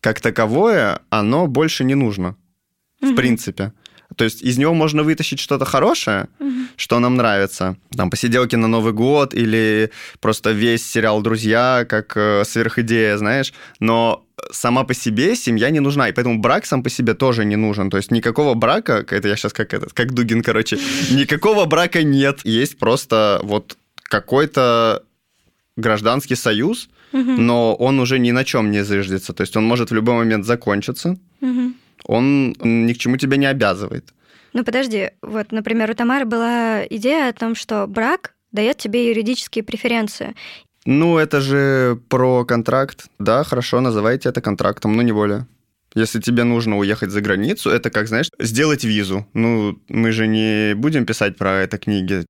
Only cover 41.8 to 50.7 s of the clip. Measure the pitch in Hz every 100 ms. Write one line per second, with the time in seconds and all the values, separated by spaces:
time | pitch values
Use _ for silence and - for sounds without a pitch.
41.8 | 127 120 _ 131 127 127 120 120 113 131
42.8 | 139 - - _ 101 117 151 127 120 120
43.8 | 131 110 107 131 - 123 113 98 92 -
44.8 | 107 110 120 107 104 101 123 _ _ _
45.8 | _ - 113 117 110 120 120 117 113 101
46.8 | 101 107 101 101 104 95 113 208 - 117
47.8 | 120 107 107 110 160 _ 113 113 151 147
48.8 | 120 107 98 95 104 - 113 113 104 92
49.8 | _ - 113 110 110 110 110 107 107